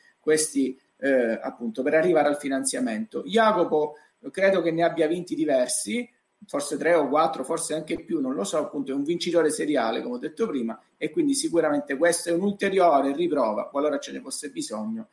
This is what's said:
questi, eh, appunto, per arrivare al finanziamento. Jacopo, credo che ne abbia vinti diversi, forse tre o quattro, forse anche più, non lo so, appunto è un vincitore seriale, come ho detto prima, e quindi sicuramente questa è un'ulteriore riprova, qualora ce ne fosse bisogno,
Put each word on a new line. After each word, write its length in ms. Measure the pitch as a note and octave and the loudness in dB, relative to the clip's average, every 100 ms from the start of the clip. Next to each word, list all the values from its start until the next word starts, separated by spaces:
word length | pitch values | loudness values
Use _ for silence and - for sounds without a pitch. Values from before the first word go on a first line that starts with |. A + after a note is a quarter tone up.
| _ _ | _ _
questi, 600 | - D#3 D#3 C#3 C3 - _ _ | 2 2 2 0 -2 -4 _ _
eh, 420 | C3+ C3+ A#2 A2 | 0 2 2 0
appunto, 420 | C3 - A#2 A2+ | -4 -8 -6 -4
per 120 | C3 D#3 | 0 2
arrivare 320 | E3+ D#3 C#3+ | 4 4 4
al 100 | C#3+ | 0
finanziamento. 840 | C#3+ C3+ C3+ C3+ B2+ G#2+ A2+ C#3+ | -2 -4 -2 -2 -2 -2 -6 -8
Jacopo, 720 | D3 G#3+ A3 F#3 D3 D#3 D3+ - _ _ C#3 | -2 2 4 4 2 2 0 -4 _ _ -12
credo 320 | F#3 F#3+ F#3+ | 0 2 4
che 100 | E3 | 2
ne 120 | D#3+ | 2
abbia 240 | E3 D#3+ D#3 | 2 2 0
vinti 280 | F3 F3 D3+ | 0 -4 -2
diversi, 760 | D3+ C3 B2+ - G3+ A3+ A#3 _ _ _ - | 0 2 0 -2 -2 -4 -6 _ _ _ -8
forse 320 | C#3 - D3 | -6 -4 -2
tre 160 | C#3+ | 2
o 140 | E3+ C#3 | 2 4
quattro, 340 | D3 E3+ - | 2 2 0
forse 300 | - E3 - | -4 -4 -4
anche 300 | D#3 D#3 E3 | -6 -4 -8
più, 180 | - D#3+ | -4 -4
non 120 | C3 | -2
lo 100 | C#3+ | -4
so, 140 | G3+ D#3 | -2 -2
appunto 340 | C#3+ D3 C3+ | -2 -4 -4
è 40 | C#3 | -2
un 80 | |
vincitore 460 | C#3+ E3+ F3+ E3+ D#3 | -2 -2 0 2 2
seriale, 520 | D3 D3+ C#3 A2+ A#2+ | 2 0 0 0 -2
come 140 | B2 B2 | -4 -6
ho 40 | |
detto 280 | D#3+ - A3+ | -8 -4 -4
prima, 320 | C#3 A2+ G#2+ _ _ | -2 -4 -6 _ _
e 120 | D3+ | -6
quindi 240 | F3 D3 | -2 0
sicuramente 640 | C3+ D#3+ E3 D#3 C#3+ - C3+ | 0 0 2 2 0 -2 0
questa 320 | E3+ E3+ E3+ | 2 2 0
è 40 | |
un'ulteriore 800 | E3+ G3+ G3 G3 F#3+ F3 C#3 C3+ | 0 0 0 0 4 6 6 2
riprova, 560 | C#3+ F3+ C#3 A2+ G#2+ - | 0 0 0 0 -2 -4
qualora 300 | C#3+ D3+ C#3 | -2 0 -2
ce 120 | - | -6
ne 100 | C3+ | -12
fosse 280 | C3+ - D3+ | -10 -12 -10
bisogno, 580 | D#3+ C#3+ A2 A2 A2+ A2 | -8 -8 -6 -6 -8 -10